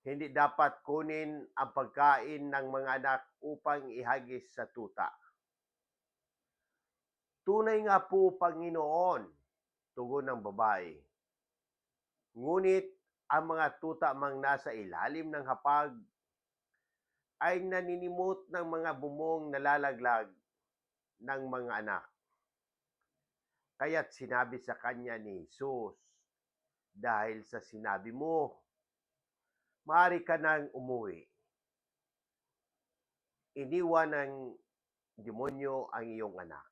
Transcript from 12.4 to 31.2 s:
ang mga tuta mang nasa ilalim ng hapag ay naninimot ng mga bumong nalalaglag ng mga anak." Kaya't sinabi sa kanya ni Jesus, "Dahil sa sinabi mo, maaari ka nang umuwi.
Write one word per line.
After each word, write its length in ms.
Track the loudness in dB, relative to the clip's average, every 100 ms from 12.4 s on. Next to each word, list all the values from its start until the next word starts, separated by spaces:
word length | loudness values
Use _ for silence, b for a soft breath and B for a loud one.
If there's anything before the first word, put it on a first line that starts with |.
| -2 2 4 4 2 -14 _ _ _
ang 160 | 0 2
mga 240 | 0 0 0
tuta 400 | -8 0 0 0
mang 240 | -2 0
nasa 320 | 0 0 0
ilalim 560 | -8 -8 -4 -4 -4 -6
ng 160 | -8
hapag 480 | -4 0 2 2 2 -6 -20 _ _ _ _ _ _ _ _ _ _ _ _ _
ay 160 | 0 0
naninimot 880 | 0 -2 -2 -4 -4 -2 -2 -2 -6
ng 240 | -6 -4
mga 240 | -2 -4 -4
bumong 560 | -6 -6 -2 -2 -2
nalalaglag 800 | -2 2 2 2 0 2 2 0 -12 _ _ _ _ _ _ _ _
ng 180 | -6 -6 -4
mga 240 | -6 -4 -6
anak." 240 | -4 -6 -6 _ _ _ _ _ _ _ _ _ _ _ _ _ _ _ _ _
Kaya't 320 | -2 -2 -4
sinabi 480 | -10 -4 0 0 -4
sa 160 | -8 -6
kanya 400 | -4 -6 -8 -10
ni 240 | -10 -12 -12
Jesus, 480 | -8 -6 -6 -8 -12 _ _ _ _ _ _ _ _ _
"Dahil 480 | -6 0 0 0 -4 -8
sa 160 | -12
sinabi 480 | -12 -8 -4 -4 -4
mo, 480 | -6 0 0 0 -4 _ _ _ _ _ _ _ _ _ _ _ _ 2
maaari 320 | 6 6 4
ka 160 | 0 2
nang 320 | 4 2 0 -8
umuwi. 480 | -4 -4 -4 -8